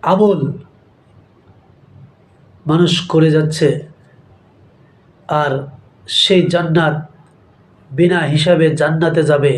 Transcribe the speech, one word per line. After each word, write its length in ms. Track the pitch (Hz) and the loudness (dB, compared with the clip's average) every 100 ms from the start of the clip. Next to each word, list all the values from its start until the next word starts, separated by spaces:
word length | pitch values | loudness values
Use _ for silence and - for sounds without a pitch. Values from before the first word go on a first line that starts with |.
আমল 380 | 160 190 214 180 135 - - _ _ _ _ _ _ _ _ - _ _ _ - - _ _ _ _ _ 156 | 0 2 2 0 -4 -8 -14 _ _ _ _ _ _ _ _ -20 _ _ _ -20 -20 _ _ _ _ _ -2
মানুষ 260 | 156 175 - - | 0 2 0 -2
করে 160 | 160 160 | 2 2
যাচ্ছে, 340 | 156 156 - 151 - - - _ _ _ _ _ _ _ _ _ _ _ _ _ | 2 -2 -2 -2 -2 -8 -20 _ _ _ _ _ _ _ _ _ _ _ _ _
আর 240 | 151 147 135 135 - _ _ - - | -2 -2 -4 -8 -18 _ _ -8 -2
সেই 200 | - 185 180 | 2 2 2
জান্নাত 440 | 175 165 160 160 147 - _ _ _ _ _ _ _ _ | 0 0 0 0 -2 -8 _ _ _ _ _ _ _ _
বিনা 300 | 135 175 180 151 | 0 0 2 0
হিসাবে 340 | 151 156 170 160 151 | -2 2 2 2 0
জান্নাতে 420 | 151 160 165 160 151 | -2 0 0 0 0
যাবে 220 | 147 139 | 2 0